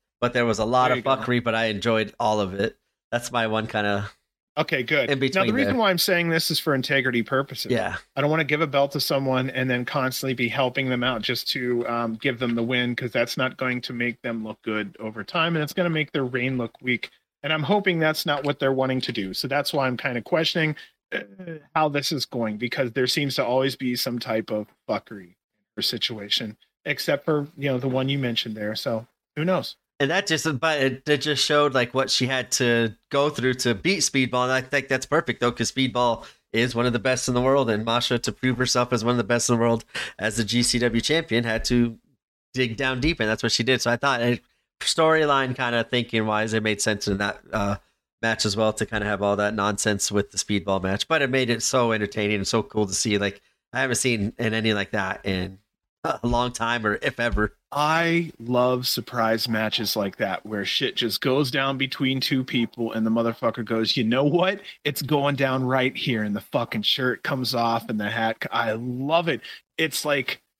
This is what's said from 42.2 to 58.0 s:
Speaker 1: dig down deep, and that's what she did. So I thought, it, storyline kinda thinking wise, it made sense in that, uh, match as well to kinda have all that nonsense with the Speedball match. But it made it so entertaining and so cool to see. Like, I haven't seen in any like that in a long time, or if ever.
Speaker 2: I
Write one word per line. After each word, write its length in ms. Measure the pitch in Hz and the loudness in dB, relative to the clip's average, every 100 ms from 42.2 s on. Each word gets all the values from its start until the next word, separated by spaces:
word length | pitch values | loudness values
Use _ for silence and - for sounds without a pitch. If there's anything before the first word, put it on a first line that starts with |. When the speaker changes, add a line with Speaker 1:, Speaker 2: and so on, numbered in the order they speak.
| _ _ _ | _ _ _
Speaker 1:
dig 240 | 127 123 110 | -2 -2 0
down 240 | 131 127 | -2 0
deep, 200 | 151 170 | 0 2
and 80 | 107 | 0
that's 140 | 110 | 0
what 100 | 117 | 0
she 100 | - | 0
did. 180 | 117 123 | 2 2
So 100 | 120 | 2
I 60 | 120 | 2
thought, 240 | 143 123 | 2 2
it, 220 | 120 123 - _ _ _ | 2 0 -4 _ _ _
storyline 760 | - - 160 160 151 139 131 127 | -2 2 4 6 4 4 2 -2
kinda 260 | 123 117 | 0 0
thinking 420 | 113 123 117 113 110 | 2 0 0 0 2
wise, 260 | 107 110 | 2 2
it 100 | 110 | 2
made 200 | 110 104 | 2 0
sense 260 | 113 101 - | 0 0 0
in 80 | 98 | 0
that, 240 | 101 - - | -2 -4 -6
uh, 260 | 107 101 101 - _ _ _ | -2 0 -2 -6 _ _ _
match 240 | 113 214 | -2 0
as 100 | 110 | 0
well 200 | 101 110 | 2 2
to 100 | - | 0
kinda 220 | 107 107 104 | -2 -2 -2
have 160 | 98 | 0
all 140 | 101 101 | 2 2
that 180 | 104 | 2
nonsense 580 | 110 101 98 110 101 - | 2 0 2 0 0 0
with 180 | 104 - | 0 -2
the 60 | - | -4
Speedball 460 | - 101 98 95 | -2 -2 0 0
match. 260 | 95 101 - | 0 -2 0
But 140 | 160 | 0
it 80 | 135 | 2
made 180 | 131 120 | 2 0
it 140 | 113 | 0
so 300 | - 131 117 | 0 2 2
entertaining 440 | 110 101 - 104 104 | 2 0 -2 0 0
and 100 | 95 | 0
so 160 | 113 | 0
cool 240 | - 110 101 | 0 0 0
to 80 | |
see. 220 | 95 113 104 | 0 0 2
Like, 240 | 101 - _ _ _ | 0 -4 _ _ _
I 80 | 120 | -2
haven't 160 | 135 117 | 0 2
seen 380 | 131 113 101 - | 2 2 -2 -2
in 140 | 117 | -2
any 220 | 110 110 | 0 2
like 160 | 104 95 | 0 0
that 340 | 107 95 - | -2 -2 -4
in 340 | 101 92 92 95 _ _ _ _ | -4 -2 -4 -8 _ _ _ _
a 160 | 151 135 | -6 -4
long 300 | 120 120 123 | 0 0 0
time, 340 | 120 117 120 107 | -2 -2 0 0
or 120 | 104 | 0
if 160 | 143 123 | -2 -2
ever. 360 | 117 98 107 - _ | -2 0 -2 -4 _
Speaker 2:
I 580 | 143 151 160 | -2 0 2